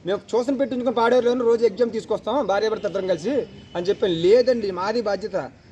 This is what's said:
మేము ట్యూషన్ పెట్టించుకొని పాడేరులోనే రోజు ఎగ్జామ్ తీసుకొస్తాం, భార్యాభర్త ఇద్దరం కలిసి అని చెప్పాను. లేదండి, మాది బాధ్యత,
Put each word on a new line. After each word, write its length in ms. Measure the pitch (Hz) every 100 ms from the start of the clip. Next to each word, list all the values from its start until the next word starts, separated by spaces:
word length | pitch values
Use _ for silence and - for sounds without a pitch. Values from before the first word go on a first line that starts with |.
| 170
మేము 100 | 196
ట్యూషన్ 420 | - 220 247 254
పెట్టించుకొని 340 | 262 247 247
పాడేరులోనే 500 | 226 - 247 240 247
రోజు 220 | 233 233 226
ఎగ్జామ్ 240 | 190 233
తీసుకొస్తాం, 560 | 220 - 202 214 262 208
భార్యాభర్త 380 | 196 220 220
ఇద్దరం 220 | 196 185 185
కలిసి 280 | 170 185 277 160 - - 175
అని 100 | 175
చెప్పాను. 280 | 196 208
లేదండి, 560 | 165 175 240 247 240 202
మాది 320 | 180 196 226
బాధ్యత, 340 | 208 196 202 180 127 - -